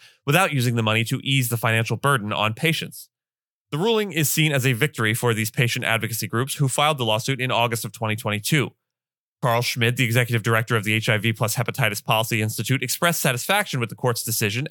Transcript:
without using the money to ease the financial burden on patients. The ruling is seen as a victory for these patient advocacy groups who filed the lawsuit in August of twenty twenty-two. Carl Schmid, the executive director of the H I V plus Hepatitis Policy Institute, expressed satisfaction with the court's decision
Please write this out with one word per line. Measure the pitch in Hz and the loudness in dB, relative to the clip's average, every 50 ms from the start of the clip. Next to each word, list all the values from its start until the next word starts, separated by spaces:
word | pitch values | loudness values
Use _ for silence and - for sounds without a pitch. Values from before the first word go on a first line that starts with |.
| - - _ _ _ | -18 -20 _ _ _
without | 135 143 180 190 170 | 2 4 4 4 4
using | 147 131 117 123 117 | 2 2 2 2 2
the | 117 | 2
money | 110 107 107 110 113 | 2 2 2 2 0
to | 110 131 - | 0 -4 -4
ease | - 135 135 135 123 117 | -2 0 0 0 2 0
the | 120 113 | -2 0
financial | - 117 113 113 113 - 117 104 | 0 2 2 2 0 0 -2 0
burden | - 143 143 120 101 107 | 2 2 2 2 0 -2
on | 107 76 104 110 110 | -2 0 0 0 0
patients. | - - 165 156 - - - - - - _ _ _ _ _ _ _ _ _ _ _ _ _ | 0 0 0 0 0 -4 -10 -12 -18 -20 _ _ _ _ _ _ _ _ _ _ _ _ _
The | - | -4
ruling | 147 185 233 226 214 214 196 | 0 2 2 2 2 0 0
is | 147 165 151 - | 0 0 0 2
seen | - 160 156 156 | 2 2 2 2
as | 139 135 120 | 2 2 2
a | 135 | 0
victory | 127 110 143 151 - - 113 107 | 2 2 0 -2 0 0 0 0
for | 110 - - 120 113 | 2 2 0 0 0
these | 104 110 107 | 0 -2 -2
patient | - - 123 113 - 127 - | 0 0 0 0 0 -2 0
advocacy | 90 113 110 113 113 117 - 113 | 0 0 0 0 -4 -4 -6 -6
groups | 95 - 117 131 143 - | -4 -2 -2 -2 -2 -2
who | - 143 131 | 0 0 0
filed | - - 147 151 156 | 2 2 2 2 2
the | 131 120 | 0 0
lawsuit | 110 107 113 - - 135 123 | 0 0 0 0 -2 -4 -2
in | 127 127 | -2 -2
August | 107 110 117 120 117 110 - | 0 2 2 0 0 -4 -6
of | 107 | -10
twenty | - - 120 107 107 | -8 -6 -4 -4 -4
twenty-two. | 104 - 107 104 104 104 - 156 147 110 - - _ _ _ _ _ _ _ _ _ _ _ _ _ | -2 -2 -4 -4 -2 -2 0 0 0 0 -2 -6 _ _ _ _ _ _ _ _ _ _ _ _ _
Carl | - 123 117 117 | 0 2 2 2
Schmid, | 120 - - 131 117 120 123 127 | 0 -2 -2 0 0 0 2 2
the | 131 | 0
executive | 110 120 127 120 110 120 113 | 2 2 2 2 2 0 0
director | 95 113 113 110 110 - 120 | 2 2 0 0 2 0 -2
of | 110 92 | -2 0
the | 107 107 | 0 -2
H | 110 110 - | 0 0 0
I | 110 104 | 0 0
V | 95 117 110 | 0 -2 0
plus | - 120 107 - | 0 -2 -2 0
Hepatitis | - 120 - 95 - 120 107 104 - | -2 -2 -2 -2 -2 -2 -2 -2 -4
Policy | - - 117 110 110 - 120 107 | -2 0 0 0 2 0 0 0
Institute, | 107 110 110 - 113 - 127 139 | 0 -2 -2 -6 -2 -2 -2 -2
expressed | 127 127 - - 175 170 170 - | -2 -4 -2 0 0 0 0 2
satisfaction | - 151 110 - - - 190 208 202 - - 131 | 0 0 0 0 -2 0 0 0 0 -2 -4 -4
with | 117 - | -4 -4
the | - | -6
court's | - - 127 113 - | -2 -2 0 0 0
decision | - - 107 - 113 104 98 120 151 - | -4 -4 -2 -2 0 0 -2 -2 -6 -4